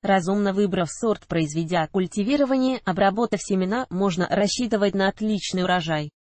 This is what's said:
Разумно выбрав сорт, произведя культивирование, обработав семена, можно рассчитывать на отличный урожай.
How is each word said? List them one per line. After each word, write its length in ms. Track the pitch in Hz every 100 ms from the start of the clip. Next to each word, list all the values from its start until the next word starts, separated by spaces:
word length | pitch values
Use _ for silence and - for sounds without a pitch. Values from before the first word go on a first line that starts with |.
Разумно 500 | 202 190 170 202 202
выбрав 380 | 190 208 185 165
сорт, 380 | - 233 208 -
произведя 600 | 170 156 151 165 175 156
культивирование, 920 | 196 185 - 202 285 277 262 254 254 -
обработав 560 | 180 196 196 240 208
семена, 420 | - 190 185 226 254
можно 360 | 180 196 170 180
рассчитывать 680 | 202 202 - 240 214 202 196
на 140 | 190
отличный 540 | - 214 208 - 185
урожай. 460 | 180 180 160 156 151 _